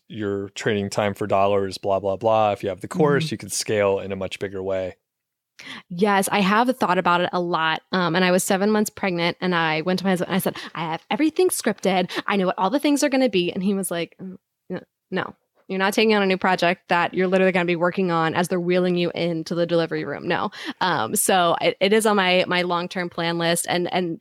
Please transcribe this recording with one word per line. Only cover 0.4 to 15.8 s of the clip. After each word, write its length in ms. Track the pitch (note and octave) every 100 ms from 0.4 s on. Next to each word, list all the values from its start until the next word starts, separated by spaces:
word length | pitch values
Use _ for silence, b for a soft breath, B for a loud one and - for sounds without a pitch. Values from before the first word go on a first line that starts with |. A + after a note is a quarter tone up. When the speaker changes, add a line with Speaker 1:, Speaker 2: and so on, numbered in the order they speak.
| G2+
Speaker 1:
trading 400 | - A#2+ G#2 G2
time 240 | - G#2
for 120 | G2 G#2
dollars, 520 | G2+ G2+ G2+ F#2+ F#2
blah, 220 | G2+ F#2+
blah, 160 | G2 F#2+
blah. 360 | A2 A2 G#2+
If 100 | G2+
you 80 | G2+
have 100 | F2+
the 60 | -
course, 380 | F3+ D3 C#3 D#3+
Speaker 2:
Mm-hmm. 80 |
Speaker 1:
you 40 | A2
can 120 | F#2+
scale 480 | - - G#2+ G2+ G2
in 120 | F#2+
a 40 | F#2+
much 220 | F#2 -
bigger 240 | G2+ G2
way. 340 | F#2+ F#2+ F#2 - _ _ _ _ _ - B B -
Speaker 2:
Yes, 400 | F3 G3+ G3 G3
I 100 | G#3
have 340 | F#3+ G#3+ B3+ B3
thought 220 | F#3+ F3+
about 220 | F3+ F3
it 100 | F3+
a 80 | F3+
lot. 420 | F3 E3 D#3+ D#3+ -
Um, 240 | F#3 F3 F3
and 80 |
I 60 | F#3
was 140 | F#3
seven 260 | - F#3+ G#3
months 200 | G#3+ G#3+
pregnant, 460 | - G3 E3+ E3+ -
and 140 | F#3
I 280 | F3 D#3+ D#3
went 160 | E3+ F3+
to 40 |
my 60 | F#3+
husband 180 | F3 -
and 80 | F#3
I 40 |
said, 160 | F3 B B
"I 80 | - E3
have 120 | E3 -
everything 380 | A3 D#4 - F#4
scripted. 640 | - A#3 - G3 F#3+ F#3 B -
I 100 | G3+
know 100 | F#3
what 120 | -
all 120 | F#3+
the 80 | C#4+
things 220 | D4+ C#4+
are 60 | D4
gonna 200 | C4 B3+
be." 240 | F3+ F3
And 100 | -
he 120 | F#3+
was 160 | G3 G3
like, 260 | E3+ E3 -
"Mm, 140 | F#3+ F3+ _ _ -
n-, 140 | F#3 - _ _
no, 240 | F#3 - - _ _ -
you're 100 |
not 140 | F#3+